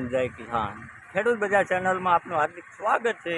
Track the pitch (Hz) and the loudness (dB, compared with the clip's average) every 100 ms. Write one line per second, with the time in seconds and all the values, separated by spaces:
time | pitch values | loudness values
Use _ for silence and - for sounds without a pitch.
0 | 123 127 127 - 113 117 104 107 120 - | -2 -2 -2 -4 -6 -4 -4 -6 -16 -20
1 | - 185 220 233 202 202 185 185 185 185 | -8 -2 0 0 2 2 2 0 0 0
2 | 185 170 - 165 156 175 - - - 202 | 4 2 2 0 0 -2 -20 -6 0 2
3 | 226 214 170 | 0 -4 -4